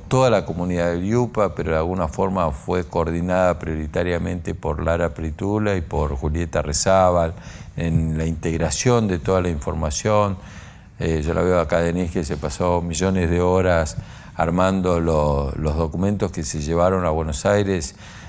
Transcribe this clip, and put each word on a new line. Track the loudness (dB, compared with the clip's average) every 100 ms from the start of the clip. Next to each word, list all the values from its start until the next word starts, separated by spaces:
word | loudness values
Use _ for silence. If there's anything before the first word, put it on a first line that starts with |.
| 0
toda | 4 4
la | 4
comunidad | 2 -4 -2 0 0
del | 0
yupa, | 0 0 0 0 0 0
pero | -2
de | 0
alguna | 0 -2 -2
forma | 0 0 0 0
fue | -2 -2 -2
coordinada | -2 -2 0 0 0 2 2 2
prioritariamente | -2 -4 -4 -2 -2 -2 -2 -4 -6
por | -6 -4 -2
Lara | 0 0 0
Pritula | -2 -6 -4 -2 0 0
y | 0
por | -2 -2 -2
Julieta | -2 -2 -2 -2 -2
Rezábal, | -2 0 4 6 6 4 2 -2 -12 -16 -14 -6
en | 0 0 0 -2
la | -2
integración | -2 -2 0 0 0 2 2 2
de | 0
toda | 2 2
la | 2
información. | -2 -4 -2 -2 -2 2 2 2 -2 -10 -18 -18 -20 -16 -6
Eh, | -2 0 0
yo |
la | 2
veo | 2 2
acá, | 2 2
Denise, | 2 0 -2
que | -2
se | -4 -4
pasó | -4 -2 0 0
millones | 0 -2 0 2 2
de | 2
horas | 2 4 4 2 0 -4 -12 -14 -10 -2
armando | 0 2 2 2 2 2
lo-, | 2 2 2 2 -2 -2
los | -2 0
documentos | -2 0 -2 0 -2
que | -4
se | -6 -4
llevaron | -2 2 2 2 2
a |
Buenos | 0 -2 -2
Aires. | 2 2 2 -2 -4 -12 -18 -18